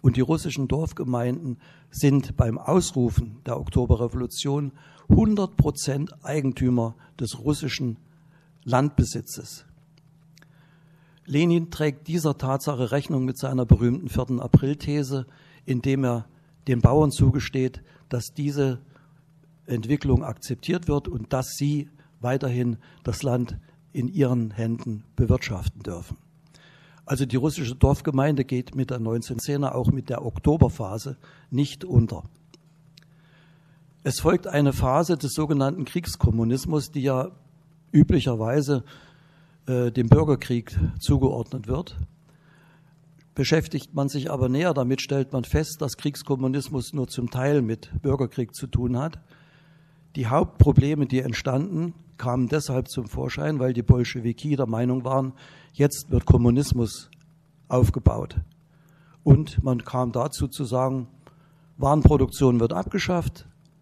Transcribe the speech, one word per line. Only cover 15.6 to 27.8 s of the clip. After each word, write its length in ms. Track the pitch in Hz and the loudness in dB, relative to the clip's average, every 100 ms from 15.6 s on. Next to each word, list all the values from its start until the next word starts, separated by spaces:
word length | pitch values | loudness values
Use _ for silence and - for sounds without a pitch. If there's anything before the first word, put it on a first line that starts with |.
| - | -6
indem 380 | 123 135 135 127 | -4 0 0 0
er 200 | 117 113 _ _ _ - | -2 -6 _ _ _ -2
den 140 | 120 | 4
Bauern 280 | 117 143 151 | 6 6 4
zugesteht, 720 | - 135 131 - 135 127 - - - _ | 4 4 4 -2 -2 -2 -4 -20 -20 _
dass 260 | 123 - - | -8 -8 -6
diese 440 | 143 143 135 123 - _ _ _ _ _ _ _ - | -4 0 0 -2 -12 _ _ _ _ _ _ _ -6
Entwicklung 580 | 120 110 143 143 131 | -6 -2 -2 2 2
akzeptiert 640 | 135 110 - 123 - 180 170 | 0 -10 -10 -8 -4 -4 0
wird 200 | 143 127 | -2 -2
und 260 | 120 107 | -10 -4
dass 220 | 131 127 - | -4 -4 -4
sie 340 | 143 147 147 - _ _ | -2 -2 -6 -16 _ _
weiterhin 560 | 120 135 135 123 120 110 - - | -2 -2 -2 -2 -2 -4 -12 -10
das 200 | - 110 | -6 -4
Land 340 | 139 123 120 - - _ _ | -2 -2 -2 -8 -16 _ _
in 160 | 143 120 | -6 -4
ihren 440 | 185 131 123 113 | 0 2 2 -2
Händen 520 | 104 113 117 - 107 - - | -4 -4 -4 -6 -10 -10 -2
bewirtschaften 680 | 117 127 - 92 - - | 2 2 0 -4 -6 -6
dürfen. 360 | - 87 - - _ _ _ - - - - _ - | -10 -10 -12 -14 _ _ _ -20 -20 -20 -20 _ -6
Also 180 | 135 131 | -2 0
die 100 | 123 | 0
russische 400 | 151 139 120 | 0 -2 -8
Dorfgemeinde 720 | 131 | 2